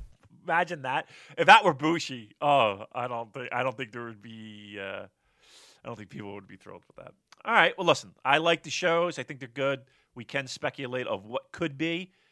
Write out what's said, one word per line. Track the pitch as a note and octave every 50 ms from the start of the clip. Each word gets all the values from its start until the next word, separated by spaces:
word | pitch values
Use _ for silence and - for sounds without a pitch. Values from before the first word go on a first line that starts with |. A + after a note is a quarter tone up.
| - - - _ _ - - E3 -
imagine | F3+ E3 E3+ F3+ E3+ F3 D3+
that. | C3 B2+ C3+ D#3 - - - - - - - -
If | D#3+
that | - G#3 A3+ G#3
were | F#3 D3+
Bushi, | B2+ C#3+ D#3 E3+ E3 - - C3 A#2+ A2 G2+ _ -
oh, | D3 D3 C#3+ C#3 A#2 G#2+ G2 G2 A2 -
I | - B2 A#2+ B2+
don't | A#2+ A#2 A#2 A2
think, | F#2+ C3+ B2 - -
I | B2
don't | B2+ C3 A#2+ A#2+
think | C3 G#2+
there | A#2+ A#2+ A#2+
would | A#2 A2+ G2+
be, | G#2+ A#2 A2+ A2+ A2 A2 G#2+ G#2 G#2 G#2 G#2 G2+
uh, | G2 G2 G2 G2 G2+
I | G2+ _ _ _ _ _ _ _ _ - - - - _ _ - B2+
don't | A#2+
think | G#2+ G#2+ F#2
people | A#2 G#2+ G#2 G2+ G2+
would | G2+ G2 F#2+
be | F#2+ F#2+
thrilled | _ G2+ F#2+ F2 _ _
with | - -
that. | - - - _ _ _ - _ -
All | - A#3
right. | G#3+ E3 F3+ - -
Well, | F#3
listen, | E3+ C#3+ - - F#2+ - _ -
I | C3 C#3 D#3
like | D#3+ E3+ E3+ - -
the | D#3
shows. | - - F#3 E3+ E3+ E3+ E3+ F3 D#3 C#3+
I | B2
think | - D3+ C3
they're | C3+ A#2+
good. | A2+ C#3+ C3+ C3+ C#3 B2 B2 _ _ _ _ _ -
We | B2 A#2+
can | - - C#3 C3+ B2
speculate | - - D3+ C#3 - - C#3 B2 B2 B2+ B2+
of | - A2 F#2+ G2
what | G#2+ A#2+ - - _
could | - - F3 D#3+ C#3 C3+
be, | D#3+ E3 E3 F3 F#3 F3+ _ _ _ _